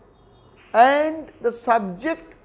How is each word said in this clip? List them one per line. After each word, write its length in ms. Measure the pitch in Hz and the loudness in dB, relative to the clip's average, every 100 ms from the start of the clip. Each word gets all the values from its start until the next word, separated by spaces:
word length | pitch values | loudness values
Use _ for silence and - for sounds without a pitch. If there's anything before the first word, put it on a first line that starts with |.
| - _ _ _ - - - | -20 _ _ _ -20 -20 -6
and 580 | 214 254 285 311 320 285 - | 4 4 4 0 -4 -12 -6
the 100 | 233 | -6
subject 800 | 226 - 226 196 180 277 320 - - | -4 0 0 -2 -6 -6 -8 -10 -20